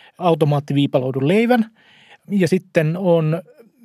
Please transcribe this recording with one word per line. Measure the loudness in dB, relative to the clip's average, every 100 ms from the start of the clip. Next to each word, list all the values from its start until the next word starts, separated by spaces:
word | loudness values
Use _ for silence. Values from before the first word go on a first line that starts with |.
| -20 -4
automaattiviipaloidun | -2 2 2 0 -2 0 0 0 -2 -2 0
leivän. | 2 2 0 -2 _ _ _ _ -20 -6
Ja | -2 0
sitten | 0 -2 -2 -2 -2
on, | 0 0 0 -4 -8 _ -20 _